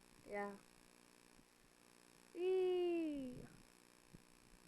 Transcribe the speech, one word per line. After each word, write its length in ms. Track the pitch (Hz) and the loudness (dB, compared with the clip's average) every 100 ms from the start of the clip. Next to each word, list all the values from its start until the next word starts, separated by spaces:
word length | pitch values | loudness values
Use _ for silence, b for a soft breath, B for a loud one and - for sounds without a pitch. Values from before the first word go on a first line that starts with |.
| - - | -20 -20
Yeah. 300 | 58 104 101 101 - - - - - - - - - - - - - - - - - | -8 -4 -4 -6 -14 -20 -20 -20 -20 -20 -20 -20 -20 -20 -20 -20 -20 -20 -20 -20 -14
Eee! 1000 | 339 359 370 370 359 349 339 320 285 254 247 - - - - - - - - - - - - | -2 2 4 4 4 4 2 0 -2 -4 -8 -12 -16 -20 -20 -20 -20 -20 -20 -20 -20 -20 -20